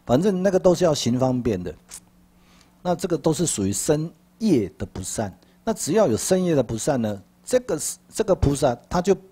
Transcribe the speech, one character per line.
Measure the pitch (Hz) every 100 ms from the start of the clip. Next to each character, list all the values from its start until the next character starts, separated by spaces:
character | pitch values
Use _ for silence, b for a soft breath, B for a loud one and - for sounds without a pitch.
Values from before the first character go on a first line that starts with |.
| -
反 | 127
正 | 208 185
那 | 196
个 | 180
都 | 185
是 | 170
要 | 180
行 | 143 - 123
方 | 131 127
便 | 120 92
的。 | 87 - - - - _ _ _ b b b _
那 | 180 185
这 | 185
个 | 156
都 | 160
是 | 156 165
属 | - 98
于 |
身 | - - 151 160 - _ -
业 | 220 131 92 -
的 | 101
不 | -
善。 | 92 - 104 - b b
那 | -
只 | - -
要 | 214 175
有 | 107
身 | - 185
业 | 180 147
的 |
不 | 113 113
善 | - 135
呢， | 107 101 - _
这 | - 254
个， | 247 156 - - _
这 | -
个 | 208
菩 | 180 139 143
萨 | 143 120 -
他 | 180
就 | 190 185 -